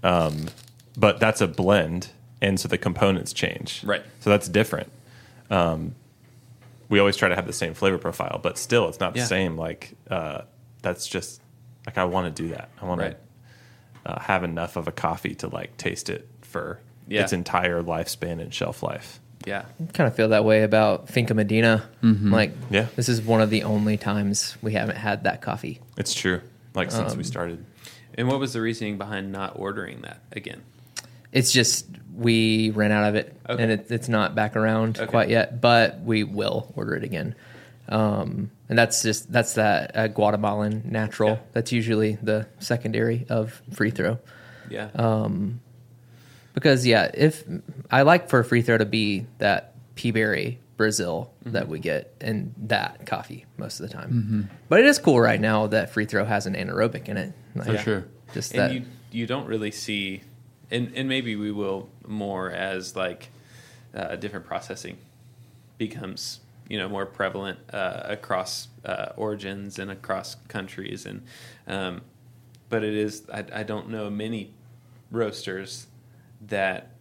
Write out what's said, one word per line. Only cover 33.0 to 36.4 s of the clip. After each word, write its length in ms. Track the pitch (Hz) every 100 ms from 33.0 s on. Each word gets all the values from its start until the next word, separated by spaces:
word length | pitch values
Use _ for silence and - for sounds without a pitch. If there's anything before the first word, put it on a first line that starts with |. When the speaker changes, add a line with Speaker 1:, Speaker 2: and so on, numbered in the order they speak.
Speaker 3:
of 100 | 104
it, 220 | 104 - - -
Speaker 2:
Okay. 140 | 123
Speaker 3:
and 80 | 113
it, 140 | 107 -
it's 180 | 117 123
not 260 | 113 101
back 220 | - 107 110
around 420 | 110 110 113 110
Speaker 2:
Okay. 80 | 110
Speaker 3:
quite 200 | 117 110
yet, 320 | 113 - 123
but 400 | 120 117 110 -
we 240 | - 110
will 480 | 104 101